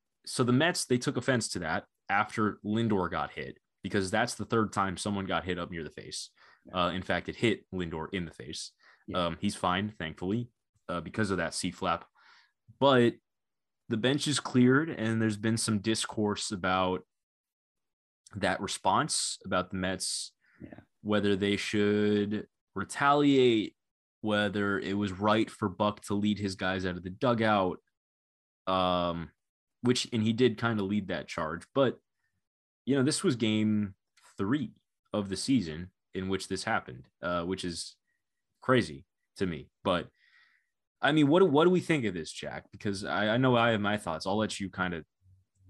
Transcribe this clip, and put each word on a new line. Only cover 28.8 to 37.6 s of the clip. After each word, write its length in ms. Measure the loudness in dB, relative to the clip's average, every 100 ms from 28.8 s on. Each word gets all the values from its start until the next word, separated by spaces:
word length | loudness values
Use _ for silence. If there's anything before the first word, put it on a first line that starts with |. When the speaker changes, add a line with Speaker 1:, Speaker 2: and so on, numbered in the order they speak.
| 2 2 0 -2 -8 _ _ _ _ _
Speaker 1:
which, 260 | 0 0 0
and 100 | 0
he 100 | 0
did 260 | 4 2 2
kinda 240 | -2 -2
lead 260 | -2 -2 -2
that 200 | -6 -6
charge. 360 | -6 -6 -6 -4
But, 260 | 2 2 0 _ _ _ _ _ _ _ _ -2
you 100 | 2
know, 60 |
this 180 | 2 0
was 140 | 0 0
game 580 | 2 2 2 0 -2 -8 _ _ -20 -6
three 360 | -2 -2 -4 -10 _ _ _
of 160 | -6 -4
the 80 | -6
season 560 | 0 0 0 -6 -10 _ _
in 140 | -8 -4
which 200 | -4 -4
this 160 | -6
happened, 440 | -2 -4 -4 -12 -20 _
uh, 220 | -4 -2
which 200 | -2 -4